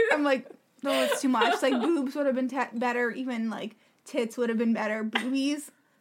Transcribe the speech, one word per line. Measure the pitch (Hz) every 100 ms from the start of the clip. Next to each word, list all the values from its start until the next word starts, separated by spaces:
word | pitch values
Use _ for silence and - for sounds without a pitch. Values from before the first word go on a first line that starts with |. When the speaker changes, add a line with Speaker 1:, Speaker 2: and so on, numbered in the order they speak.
| 453
Speaker 1:
I'm | 302
like, | 285 262 - - _ _
"No, | 277 269
it's | 254 508
too | 269
much." | 240 466 415
Like, | 269
Speaker 2:
<laughs> | 247
Speaker 1:
boobs | 269 320 262 294
would | 277
have | 254
been | 262
te-, | 262 233 233
better. | 247 247 240
Even, | 254 262 233 226
like, | 202 214 - _ _ -
tits | 254 233 247
would | 233
have | 226
been | 233
better. | 214 214 220
Boobies? | 220 - 247 269 277 294 - - _ _